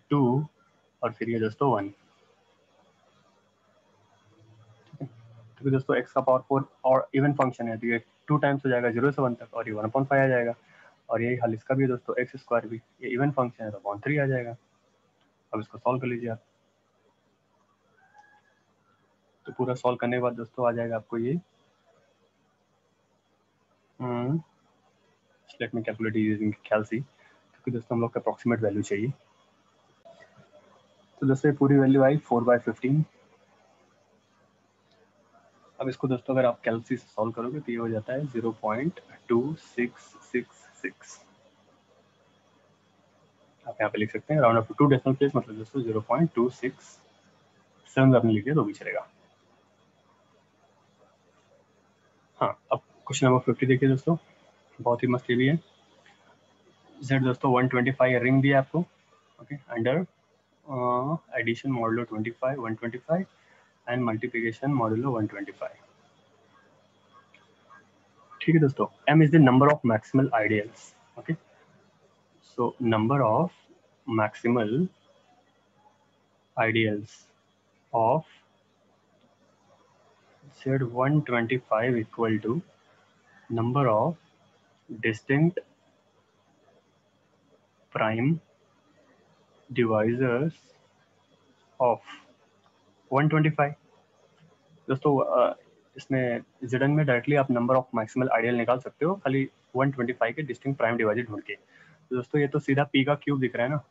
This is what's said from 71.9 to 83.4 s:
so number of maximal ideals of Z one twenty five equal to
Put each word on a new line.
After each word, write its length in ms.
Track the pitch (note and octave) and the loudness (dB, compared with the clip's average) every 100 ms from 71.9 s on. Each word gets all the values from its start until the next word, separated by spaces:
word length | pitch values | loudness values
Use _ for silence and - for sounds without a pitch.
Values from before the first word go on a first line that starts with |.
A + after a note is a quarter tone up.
| _ _ _ _ _ _ | _ _ _ _ _ _
so 200 | - A#2+ - A#2+ | -4 -4 -2 0
number 260 | A2 A2 C#3 A#2 | 2 2 2 2
of 240 | A2+ F3+ - _ _ _ _ - A2+ | 2 0 -4 _ _ _ _ -6 -2
maximal 680 | G#2+ - A#2 A#2+ G#2+ B2 F#3 _ _ _ _ _ _ _ _ _ _ _ _ _ _ _ _ - | -2 -2 0 0 0 0 -2 _ _ _ _ _ _ _ _ _ _ _ _ _ _ _ _ -2
ideals 520 | A2+ A2+ A2 G#2 G#2+ - _ _ _ _ _ _ _ | 0 2 0 -2 -8 -20 _ _ _ _ _ _ _
of 280 | A#2 A2+ D3 - - _ _ _ _ _ _ _ _ _ _ _ _ _ _ _ _ _ _ _ _ C#3+ - | 0 2 2 -2 -20 _ _ _ _ _ _ _ _ _ _ _ _ _ _ _ _ _ _ _ _ -20 -10
Z 300 | C3+ C3+ B2+ | -2 -2 -2
one 280 | A#2+ C3 D3+ | 0 2 2
twenty 380 | C#3+ B2 A2+ B2+ - | 0 -2 0 -2 -2
five 300 | A2 A#2+ A#2+ | -2 0 -2
equal 360 | G#2+ - A2+ G#2+ G#2+ | -4 -4 -2 0 -2
to 160 | C#3 - _ _ _ _ _ _ _ | -4 -6 _ _ _ _ _ _ _